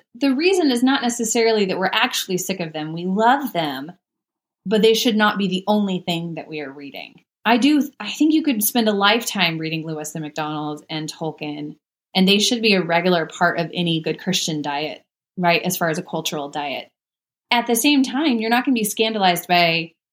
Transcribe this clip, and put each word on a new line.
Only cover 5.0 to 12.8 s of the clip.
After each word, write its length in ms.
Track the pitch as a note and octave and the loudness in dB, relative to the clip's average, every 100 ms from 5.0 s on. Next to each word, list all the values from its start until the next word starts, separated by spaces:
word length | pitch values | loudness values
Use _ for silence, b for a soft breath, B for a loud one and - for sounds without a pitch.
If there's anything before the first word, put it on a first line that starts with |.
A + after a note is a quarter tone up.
| B3+ G#3+ | 2 2
not 220 | G#3+ G3 | 2 2
be 100 | G3 | -2
the 160 | F#3 F#3 | -2 0
only 340 | G#3+ G3+ F3+ | 0 0 -2
thing 340 | F3+ E3+ E3+ | -2 -4 -4
that 140 | D#3 - | -10 -10
we 120 | D#3 | -10
are 120 | C#3 | -10
reading. 500 | C#3+ C#3+ G2 C2+ - _ _ | -12 -16 -16 -18 -20 _ _
I 120 | G#3 A#3+ | 0 4
do, 320 | C4 D4+ B3+ - | 4 4 0 -6
I 120 | - | -12
think 220 | - D#4 | 0 2
you 100 | D#4 | 4
could 200 | C#4+ A3 | 2 -2
spend 260 | - B3 A3 | 0 0 0
a 40 | |
lifetime 640 | G3+ G3+ A#3 A#3 G#3 F3 D#3+ | 4 4 2 0 -2 0 0
reading 280 | D#3+ D#3+ D#3+ | -4 -6 -6
Lewis 280 | D#3 D3+ | -8 -8
and 80 | D#3+ | -8
MacDonald 600 | D3+ D3+ D3+ D3+ D3+ D3 - | -8 -6 -6 -6 -6 -8 -10
and 220 | D#3+ D#3 | -8 -8
Tolkien, 640 | - D#3+ D#3 D3+ D3 D3 D3+ _ _ _ | -6 -8 -8 -10 -10 -12 -14 _ _ _
and 140 | F#3+ F#3+ | 0 4
they 100 | G3+ | 4
should 240 | G#3 A#3+ | 2 2
be 120 | A3 | 2
a 80 | F#3+ | 2